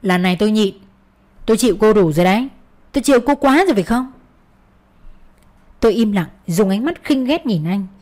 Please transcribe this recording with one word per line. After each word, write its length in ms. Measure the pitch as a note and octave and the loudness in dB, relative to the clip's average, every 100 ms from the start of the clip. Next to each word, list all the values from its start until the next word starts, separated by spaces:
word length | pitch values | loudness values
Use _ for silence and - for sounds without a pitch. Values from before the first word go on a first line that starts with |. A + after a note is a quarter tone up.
Lần 200 | G3 F3+ | -2 -2
này 140 | F#3 F3+ | 0 0
tôi 120 | G#3+ | 0
nhịn, 240 | G#3+ G#3 F#3+ - _ _ _ _ _ - | 0 0 -2 -20 _ _ _ _ _ -2
tôi 100 | A3 | 0
chịu 200 | B3 F#3 | 2 2
cô 120 | G#3+ | 2
đủ 200 | G#3+ F3+ | 4 2
rồi 120 | D3+ | 2
đấy. 240 | F3 G3 C4 - _ _ _ | 2 0 -2 -10 _ _ _
Tôi 100 | - | -6
chịu 180 | B3 C4+ | 2 2
cô 140 | A#3+ | 2
quá 300 | C#4+ C#4 C4+ F#4+ | 0 2 2 2
rồi 80 | |
phải 80 | A#3+ | 0
không? 300 | F3 A#3 C4 - _ _ _ _ _ _ _ _ - - - _ _ _ _ - | 0 -2 -4 -12 _ _ _ _ _ _ _ _ -20 -20 -20 _ _ _ _ -2
Tôi 120 | A#3 | 0
im 200 | G#3+ A3+ | 2 0
lặng, 160 | G3+ E3 - - | 0 -4 -8 -8
dùng 220 | E3+ G3+ | -2 0
ánh 160 | G3 | 0
mắt 200 | B3+ F4 | -4 -6
khinh 200 | - C#4 | -2 -2
ghét 220 | B3+ D#4 E4 | 0 -2 -2
nhìn 200 | G3 D3+ | -4 -2
anh. 200 | G3 F#3+ - | -6 -6 -12